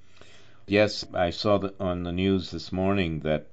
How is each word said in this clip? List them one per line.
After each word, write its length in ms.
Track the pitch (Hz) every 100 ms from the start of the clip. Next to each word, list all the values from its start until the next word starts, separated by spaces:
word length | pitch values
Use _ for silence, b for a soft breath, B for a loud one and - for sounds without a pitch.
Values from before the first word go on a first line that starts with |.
| b b b b b b b
Yes, 400 | 101 104 - -
I 160 | 92 87
saw 280 | - 107 101
that 220 | 95 -
on 220 | 92 90
the 100 | 87
news 380 | 90 95 95 82
this 220 | 85 -
morning 480 | 92 95 101 85 78
that 260 | 78 76 -